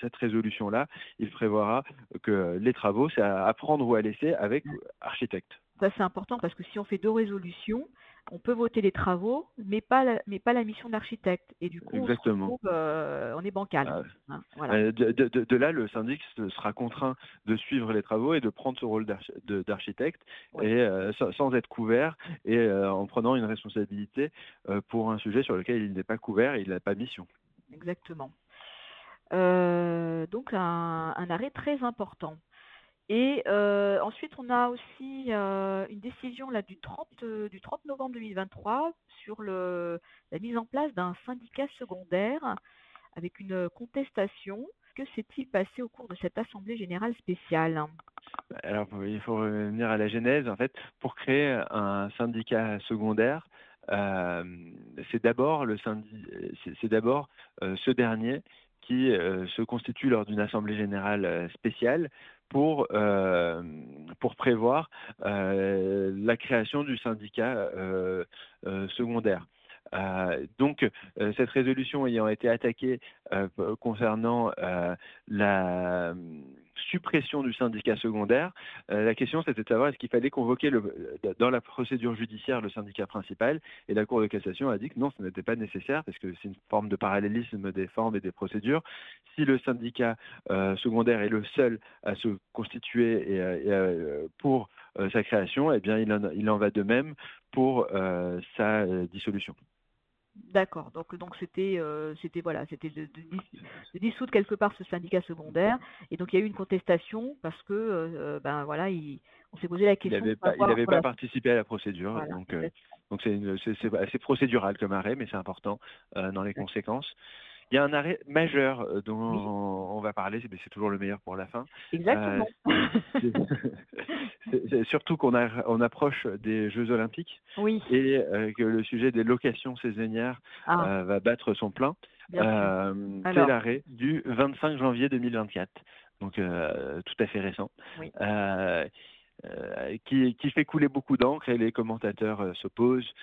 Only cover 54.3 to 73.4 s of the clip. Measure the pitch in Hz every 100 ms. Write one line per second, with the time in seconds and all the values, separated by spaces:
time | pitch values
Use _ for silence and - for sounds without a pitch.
54.3 | 87 87 87 85 90 110 - - 117 117
55.3 | 120 143 156 123 104 113 107 107 107 -
56.3 | - - - - - 110 110 113 143 143
57.3 | - - - 95 95 - 123 117 110 113
58.3 | 139 - - _ _ - 127 131 98 87
59.3 | 92 92 - 113 120 - - 135 113 104
60.3 | 104 104 113 104 107 104 101 101 101 92
61.3 | 85 85 - 113 - 120 156 156 - -
62.3 | - - 139 151 147 - 104 104 98 95
63.3 | 87 85 82 85 78 - 71 80 - 120
64.3 | - 131 113 117 147 160 - - - 90
65.3 | 101 95 98 98 95 95 98 95 98 110
66.3 | 117 - 120 110 143 147 120 120 110 104
67.3 | - 123 117 101 95 92 95 92 92 87
68.3 | - - - 92 95 98 - 120 117 110
69.3 | 90 - _ - - - 95 95 95 90
70.3 | 71 73 - 143 147 117 - - - 104
71.3 | 104 120 135 127 131 123 143 131 113 107
72.3 | 107 120 117 120 - 127 123 - - -
73.3 | 98